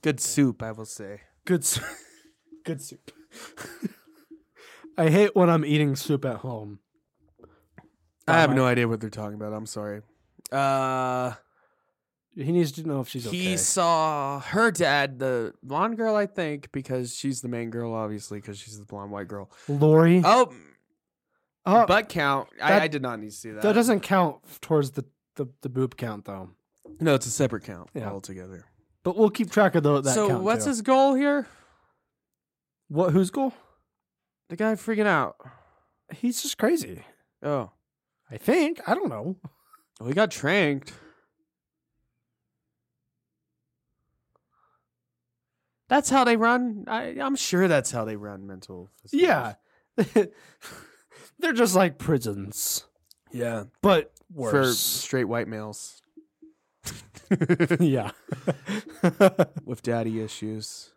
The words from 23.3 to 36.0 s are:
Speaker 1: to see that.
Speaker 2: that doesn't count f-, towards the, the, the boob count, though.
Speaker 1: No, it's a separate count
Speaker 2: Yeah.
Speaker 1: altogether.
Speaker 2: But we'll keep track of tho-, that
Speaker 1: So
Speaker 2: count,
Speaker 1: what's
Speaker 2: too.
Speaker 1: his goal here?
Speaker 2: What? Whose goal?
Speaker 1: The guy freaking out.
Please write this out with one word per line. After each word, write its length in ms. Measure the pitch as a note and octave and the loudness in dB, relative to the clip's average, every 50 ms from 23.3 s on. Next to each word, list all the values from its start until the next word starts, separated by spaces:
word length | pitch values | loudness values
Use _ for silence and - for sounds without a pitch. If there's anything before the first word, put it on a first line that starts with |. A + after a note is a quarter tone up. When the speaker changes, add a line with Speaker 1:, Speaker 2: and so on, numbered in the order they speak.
Speaker 1:
to 60 | G2 | -16
see 140 | - - A#2 | -16 -16 -14
that. 100 | G#2+ G#2+ - | -12 -2 0
Speaker 2:
that 120 | G3+ G#3+ | 2 4
doesn't 260 | A#3+ A#3 A#3+ A3+ G3 | 4 4 4 2 0
count 380 | - - G3 F#3+ F3+ D#3 C3+ - _ | 0 0 2 2 2 2 0 -6 _
f-, 160 | - - - - | -20 -20 -20 -4
towards 300 | - D#3+ D3+ C#3+ C3 - | 0 2 2 2 0 -4
the, 120 | - C3 _ _ _ _ _ _ | -10 -10 _ _ _ _ _ _
the, 100 | - C#3+ B2+ C3 _ | -10 -10 -10 -10 _
the 80 | - C#3+ | -12 -8
boob 280 | B2 B2+ C3 B2+ - | -2 -2 -2 -2 -4
count, 280 | - C3 A#2 G#2+ G#2 G2 | -8 -8 -8 -8 -10 -12
though. 260 | - G2+ F#2+ F#2+ F2+ F#2 _ _ _ _ _ _ - - - | -14 -14 -14 -14 -16 -20 _ _ _ _ _ _ -20 -12 -4
Speaker 1:
No, 140 | D#3+ D#3+ C#3+ | 0 2 2
it's 120 | C3 - | 2 0
a 40 | B2 | -4
separate 340 | G#2+ - D3 B2 A#2 G#2 - | -2 -2 -2 -2 -2 -6 -10
count 260 | - G2+ F2 E2 - _ | -12 -16 -16 -18 -14 _
Speaker 2:
Yeah. 160 | - A2+ G#2 | -10 -10 -10
Speaker 1:
altogether. 540 | G2+ G2 F#2+ - G2 F#2 F2+ F#2 F#2+ F2 - _ _ _ _ _ _ _ _ | -10 -12 -12 -14 -16 -16 -16 -18 -18 -20 -20 _ _ _ _ _ _ _ _
Speaker 2:
But 140 | F3+ F3+ | -6 2
we'll 140 | G3 A3 G#3 | 4 4 2
keep 200 | G#3 - A#3 F3 | 4 0 -6 -2
track 240 | - G#3+ G#3+ F#3+ - | 4 4 4 6 4
of 80 | F3 D3 | 4 4
tho-, 180 | D3 D3 C#3+ | 4 4 4
that 140 | C3+ C#3 C3 | 2 2 2
Speaker 1:
So 140 | A3 G#3+ G3+ | 2 2 2
Speaker 2:
count, 140 | F#3 F#3 F#3 | 0 0 2
Speaker 1:
what's 200 | G3+ A3+ A#3 A3 | 0 0 0 0
Speaker 2:
too. 60 | D4 | -2
Speaker 1:
his 120 | C4+ A3+ G#3 | -2 -2 0
goal 320 | C4 C4 C4 C4+ C#4 C#4 | 2 4 6 6 4 4
here? 320 | C4 C#4 C#4+ C#4+ C#4+ B3 - - _ _ _ _ _ _ _ _ _ _ _ _ _ _ _ _ _ _ _ _ _ _ _ _ _ _ _ | 2 2 2 0 0 -2 -6 -12 _ _ _ _ _ _ _ _ _ _ _ _ _ _ _ _ _ _ _ _ _ _ _ _ _ _ _
Speaker 2:
What? 240 | D#3 D3 F3+ F3+ D3 | -2 0 0 2 4
Whose 180 | F#3 F#3+ F#3 | 2 2 2
goal? 240 | - C#4+ C4+ C4+ - - _ _ _ _ _ _ _ _ _ _ _ _ _ _ _ _ _ _ | 0 -2 -4 -4 -4 -8 _ _ _ _ _ _ _ _ _ _ _ _ _ _ _ _ _ _
Speaker 1:
The 80 | E3+ | -6
guy 160 | E3+ G#3+ A3 A3 | -2 0 0 0
freaking 320 | G#3+ - - A3+ G#3 G#3+ | -2 -2 -4 0 2 2
out. 300 | G#3 F#3 D3+ C3 F2+ - _ - B2+ - _ _ _ _ _ _ _ _ _ | 4 4 2 2 -2 -6 _ -20 -20 -20 _ _ _ _ _ _ _ _ _